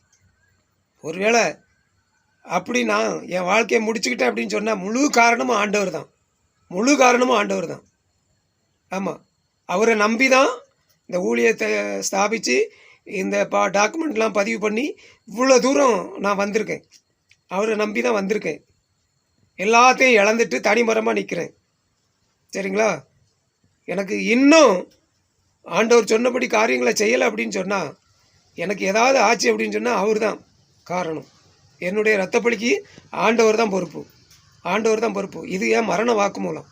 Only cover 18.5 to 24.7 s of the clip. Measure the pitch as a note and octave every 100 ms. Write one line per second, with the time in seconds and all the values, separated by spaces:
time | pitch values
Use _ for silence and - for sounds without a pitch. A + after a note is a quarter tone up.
18.5 | D3 _ _ _ _ _ _ _ _ _
19.5 | - G3 A#3 B3+ B3+ C4 A3 G3+ A3+ G#3
20.5 | B3+ G#3+ A3 A3+ A3 A3+ G#3 G3 E3+ D3+
21.5 | _ _ _ _ _ _ _ _ _ _
22.5 | F#3+ F#3+ G3 A3 D#3 - _ _ _ _
23.5 | _ _ _ - F3 G3 G#3 F#3+ A#3 C#4
24.5 | D#4+ C4+